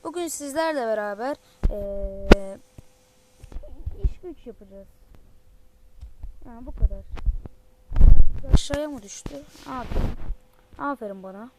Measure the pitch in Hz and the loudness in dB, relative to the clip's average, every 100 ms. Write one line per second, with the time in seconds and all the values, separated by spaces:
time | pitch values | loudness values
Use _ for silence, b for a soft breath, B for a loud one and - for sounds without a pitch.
0 | 330 330 330 - 285 285 320 302 233 214 | -12 -10 -10 -10 -10 -6 -6 -6 -6 -6
1 | 208 202 254 294 B B - 523 605 605 | -8 -10 -10 -12 B B -6 -4 -10 -10
2 | - 587 - 587 392 196 - - - _ | -10 -10 4 4 4 -16 -20 -20 -20 _
3 | _ _ _ _ - - - - - - | _ _ _ _ -18 -18 -18 -14 -14 -6
4 | 508 - 359 302 247 214 196 196 190 - | -8 -8 -16 -18 -20 -20 -20 -20 -20 -20
5 | - - - - - - - _ - - | -20 -20 -20 -20 -20 -20 -20 _ -20 -20
6 | - - - - 269 233 254 - - - | -20 -20 -20 -20 -20 -20 -18 -4 -4 -4
7 | - - - - - - - - - - | -12 -6 -6 -6 -14 -20 -20 -20 -6 6
8 | - - - - 269 - - 285 302 269 | 12 12 12 8 0 0 2 -8 -8 -12
9 | 202 - - 277 294 - - 254 226 - | -16 -18 -18 -18 -20 -20 -16 -14 -6 -4
10 | - - - - _ _ _ - 285 277 | -4 -6 -8 -8 _ _ _ -12 -10 -10
11 | 214 196 190 190 240 | -12 -16 -18 -20 -20